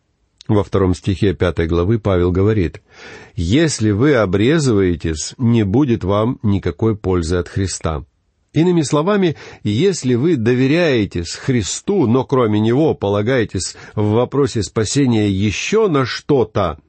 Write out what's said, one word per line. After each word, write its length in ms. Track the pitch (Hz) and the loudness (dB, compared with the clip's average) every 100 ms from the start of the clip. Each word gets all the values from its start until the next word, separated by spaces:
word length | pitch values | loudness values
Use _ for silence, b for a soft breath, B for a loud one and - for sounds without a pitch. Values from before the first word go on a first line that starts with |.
| _ _ _ _ - | _ _ _ _ -2
Во 160 | 107 | 0
втором 300 | 98 101 92 | 0 0 2
стихе 400 | 90 - 95 101 | 0 -2 0 0
пятой 320 | 82 90 82 82 | 2 0 0 0
главы 320 | 85 87 117 | 0 0 0
Павел 340 | 101 90 90 | 0 2 2
говорит: 520 | 92 101 107 80 - B B B B B | 2 2 2 -2 -4 B B B B B
«Если 560 | - 82 127 165 - 107 | -6 0 2 0 0 0
вы 240 | 101 147 127 | 2 2 2
обрезываетесь, 1160 | 101 98 113 165 139 104 92 85 82 78 - - | 2 2 2 2 2 2 2 0 -4 -6 -8 -4
не 240 | 117 117 | 0 2
будет 400 | 101 107 151 113 | 2 2 2 0
вам 340 | 90 101 110 135 | 0 0 0 -2
никакой 520 | 107 98 92 - 113 104 | -2 0 -2 -2 -2 -2
пользы 420 | 92 92 80 90 | -2 -2 0 -2
от 100 | 87 | -4
Христа». 580 | - 98 - 85 76 - _ _ _ _ | -4 -6 -4 -6 -6 -10 _ _ _ _
Иными 300 | 143 175 170 | 0 2 2
словами, 520 | 143 147 165 208 180 143 B B | 0 0 0 0 0 -2 B B
если 500 | 104 104 190 170 123 | -4 0 0 0 0
вы 220 | 120 156 151 | 0 2 2
доверяетесь 1000 | 110 123 131 160 170 127 101 98 85 | 2 2 2 2 2 0 0 -4 -8
Христу, 720 | - - 123 98 - - 202 123 | -8 -4 -2 -2 -6 -2 0 2
но 180 | 127 | 2
кроме 360 | 127 131 117 104 | 0 0 2 2
Него 340 | 110 123 156 | 2 2 0
полагаетесь 840 | 107 101 101 107 135 104 95 - B B - | 0 -2 -2 0 0 -2 -4 -8 B B -4
в 160 | 104 | 0
вопросе 500 | 107 123 135 139 113 | 0 0 0 0 -2
спасения 680 | 98 - 107 139 135 113 104 | -4 -4 -2 0 2 2 0
ещё 580 | 95 107 90 - 208 214 | 0 -2 -2 -2 0 2
на 180 | 143 123 | 0 -2
что-то, 720 | - - 143 107 - 90 76 | -6 -2 0 0 0 -2 -4